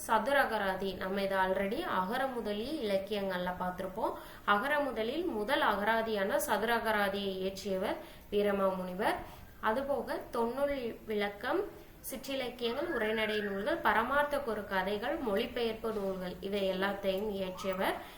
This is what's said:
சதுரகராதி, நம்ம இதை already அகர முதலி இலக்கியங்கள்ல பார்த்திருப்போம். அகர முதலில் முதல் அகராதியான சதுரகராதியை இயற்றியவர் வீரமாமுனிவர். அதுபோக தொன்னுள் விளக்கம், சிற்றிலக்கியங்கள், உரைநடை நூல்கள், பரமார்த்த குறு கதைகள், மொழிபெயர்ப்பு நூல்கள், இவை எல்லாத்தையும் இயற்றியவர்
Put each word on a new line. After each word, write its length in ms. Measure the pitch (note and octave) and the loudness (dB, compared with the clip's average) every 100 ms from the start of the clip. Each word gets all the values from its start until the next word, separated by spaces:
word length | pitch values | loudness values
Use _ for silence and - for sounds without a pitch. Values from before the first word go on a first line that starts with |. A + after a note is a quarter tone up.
| - | 2
சதுரகராதி, 880 | A3+ A3+ C#4 A#3 G#3+ G3 F#3+ G3 - | 2 4 4 4 2 0 0 -2 -2
நம்ம 260 | F#3 G3 | -2 0
இதை 160 | F#3+ F#3+ | 2 4
already 440 | F#3 F#3+ G3 A#3+ | 4 4 2 0
அகர 460 | F4 G3 F#3+ C4 C4 | 0 0 0 0 0
முதலி 640 | A#3+ G#3 G#3 B3+ D#4 G#3+ | 0 -2 -2 -2 -2 0
இலக்கியங்கள்ல 640 | F#3+ G3 G#3 G3 F3+ F3+ F3+ | 0 0 -2 0 0 -2 -2
பார்த்திருப்போம். 540 | F3+ F3+ F#3 G#3+ D#4 - - - - | -4 -2 -6 -2 -2 -2 -10 -4 2
அகர 340 | G#3 C#4 D4 | 4 4 2
முதலில் 460 | C#4 A3 A3+ D#4 F4+ | 2 0 -2 0 -2
முதல் 360 | A3 G#3 D4+ | -2 2 4
அகராதியான 800 | B3+ G3+ G#3+ A3+ A3 G3+ G3 D4 C#4+ | 4 4 4 2 2 0 2 2 2
சதுரகராதியை 680 | G#3 A3+ A#3 A3+ G#3 G3+ | 2 2 2 2 2 2
இயற்றியவர் 840 | G3+ G3 F#3+ F#3+ F#3+ G#3 F#3 A3 E4+ - - - | 0 -2 -2 -4 -4 -2 0 0 -4 -8 -16 -2
வீரமாமுனிவர். 840 | G3+ G3+ G3 F#3+ F#3 F3+ F3+ C4 F4+ - - - - | 2 4 4 2 0 -4 0 0 0 -6 -14 -16 -2
அதுபோக 600 | G#3+ A#3+ C#4 B3+ A#3 F4 - | 0 0 0 -2 -2 -6 -4
தொன்னுள் 640 | A#3+ A#3 C4 C#4+ C#4 A3+ - G#3+ | -2 0 0 0 0 -4 -6 -4
விளக்கம், 560 | G#3 G3+ - B3+ F4 G4+ - - - - | -2 -2 -2 -2 0 -2 -8 -18 -14 -10
சிற்றிலக்கியங்கள், 760 | C4+ - C4+ A#3+ A#3 A#3 C4 F4 | -8 -4 -4 -4 -2 -2 -2 -2
உரைநடை 540 | B3 G#3+ A3 G#3+ G#3+ | 0 0 0 0 0
நூல்கள், 380 | G3+ G3 B3 E4 | 0 -2 0 2
பரமார்த்த 600 | A3+ G#3 A#3+ C#4+ D4 C#4 | 4 4 4 2 2 0
குறு 260 | A3+ G#3+ G3+ | -2 -4 -2
கதைகள், 520 | F#3+ F#3 G#3 B3 D#4+ | 0 0 0 0 -2
மொழிபெயர்ப்பு 760 | A#3+ G3+ B3 B3 A3+ A3 A3+ | 2 0 0 0 -2 -2 -2
நூல்கள், 420 | G#3 G3 F#3+ F3+ F3+ | 0 -2 -2 -4 -6
இவை 320 | G3 G3+ F#3+ | -4 0 0
எல்லாத்தையும் 580 | F#3 G3+ G3 G3 F#3+ G#3+ | 2 0 0 0 0 -2
இயற்றியவர் 680 | G3 F#3 F#3 F#3+ F#3 B3+ F#4+ - | -2 -4 -4 -4 0 0 -2 -8